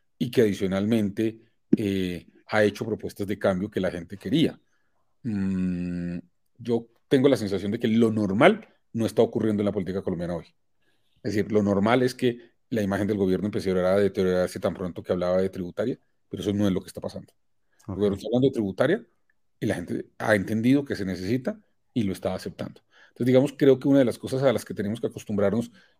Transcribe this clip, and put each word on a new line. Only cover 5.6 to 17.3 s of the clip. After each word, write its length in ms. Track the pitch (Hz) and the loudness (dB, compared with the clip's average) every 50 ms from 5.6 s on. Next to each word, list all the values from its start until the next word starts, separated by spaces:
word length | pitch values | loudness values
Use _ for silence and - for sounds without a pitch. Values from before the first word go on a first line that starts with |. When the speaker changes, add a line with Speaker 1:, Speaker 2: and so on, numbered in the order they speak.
| 92 92 90 87 90 90 90 87 87 87 87 87 - _ _ _ _ _ _ | -2 -2 -2 -4 -4 -6 -6 -6 -6 -6 -8 -10 -12 _ _ _ _ _ _
Speaker 1:
yo 300 | - 117 120 117 117 117 - _ _ _ | -12 -4 -2 -2 -2 -2 -8 _ _ _
tengo 200 | _ 147 131 127 | _ 2 4 6
la 100 | 143 131 | 4 4
sensación 340 | 110 107 92 98 92 98 101 | 2 2 -2 -2 -2 -2 -2
de 80 | 110 117 | -2 -2
que 80 | - | 0
lo 240 | 113 110 117 117 113 | 2 4 4 4 4
normal 560 | 110 107 104 95 95 113 151 190 220 208 - - _ _ _ _ - | 4 0 0 0 4 6 6 6 6 4 -4 -14 _ _ _ _ -4
no 120 | 113 110 | -2 -2
está 160 | 107 - 120 | 0 2 2
ocurriendo 400 | 113 113 - 120 107 110 104 101 | 2 2 2 0 0 0 0 0
en 40 | 104 | 0
la 60 | 101 | 0
política 300 | 95 101 90 95 92 98 | -2 -2 -4 -4 -6 -6
colombiana 340 | - 101 90 85 87 82 87 | -4 -4 -4 -4 -4 -6 -6
hoy. 100 | 82 - - _ _ _ _ _ _ _ _ _ _ _ _ _ _ - | -8 -10 -14 _ _ _ _ _ _ _ _ _ _ _ _ _ _ -8
Es 100 | 104 95 | -4 -2
decir, 180 | 107 92 101 | -2 -2 2
lo 120 | 110 107 101 | 2 2 4
normal 400 | 101 101 98 101 110 123 127 123 | 4 4 4 4 4 4 4 2
es 100 | 127 - | 0 0
que 400 | - 127 123 117 120 - _ _ _ _ _ | 0 -2 -2 -2 -2 -10 _ _ _ _ _
la 120 | 120 110 | -2 -2
imagen 260 | 101 98 98 95 104 | 0 0 0 0 0
del 100 | 98 107 | 0 0
gobierno 300 | 98 98 92 92 85 95 | 0 2 2 2 0 0
empezara 460 | 101 - 101 82 95 92 92 90 92 95 | -2 -4 -2 -2 0 0 2 2 2 4
a 60 | 104 | 4
deteriorarse 600 | 101 95 - 98 95 92 90 90 90 - - 92 | 2 2 2 0 0 2 2 2 0 -2 -2 -4
tan 140 | - 98 80 | -4 -4 -4
pronto 280 | - 87 87 - 104 - | -4 -8 -8 -8 -10 -4
que 80 | - | -4
hablaba 300 | 95 90 90 90 92 92 | -2 0 0 0 2 2
de 80 | 95 95 | 0 0
tributaria, 500 | - 92 87 87 - - 110 123 - - _ _ _ _ _ _ | -4 -6 -10 -8 -6 -4 -4 -4 -4 -6 _ _ _ _ _ _
pero 120 | - 95 | -10 -6
eso 120 | 85 104 98 | -4 -2 0
no 140 | 101 104 | 0 0
es 60 | 98 90 | 0 0
lo 80 | 92 | -2
que 60 | - | -4
está 140 | - - 87 | -8 -12 -12
pasando. 320 | - 98 101 101 - - | -10 -10 -12 -12 -16 -18